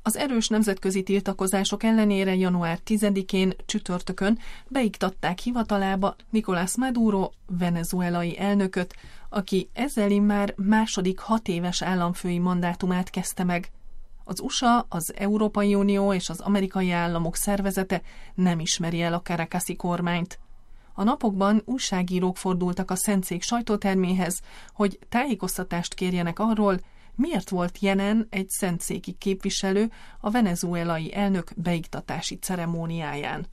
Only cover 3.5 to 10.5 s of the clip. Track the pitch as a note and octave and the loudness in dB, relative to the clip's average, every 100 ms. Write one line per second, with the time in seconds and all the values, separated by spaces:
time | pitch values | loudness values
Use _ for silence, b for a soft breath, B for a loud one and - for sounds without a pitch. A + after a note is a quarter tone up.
3.5 | - - G#3 - F3+ - F#3 G3 A3+ B | 0 -6 -6 -2 -4 -4 0 2 2 B
4.5 | B B C4+ A3+ - F#3 - D#3+ F3+ A#3+ | B B 0 0 0 -4 0 -2 -2 -2
5.5 | B3 A3 G#3 F#3+ G3 G3 - - A3 G#3 | -2 0 2 2 2 0 -2 -2 -2 2
6.5 | F3+ F3+ - C4 A#3+ A3+ G3 F#3+ - - | 0 0 0 0 4 4 4 0 -4 -6
7.5 | F3+ F3 E3+ E3+ F3+ F3+ F3 E3+ - G3 | -2 0 0 0 -2 0 0 -2 -2 2
8.5 | G3+ F#4+ F#4+ - - B B B G#3 F#3 | 2 2 0 -4 -8 B B B -4 0
9.5 | F#3+ - - C4+ - G3+ G3+ G#3 G3+ G3+ | -2 -2 -4 -2 2 2 4 4 4 0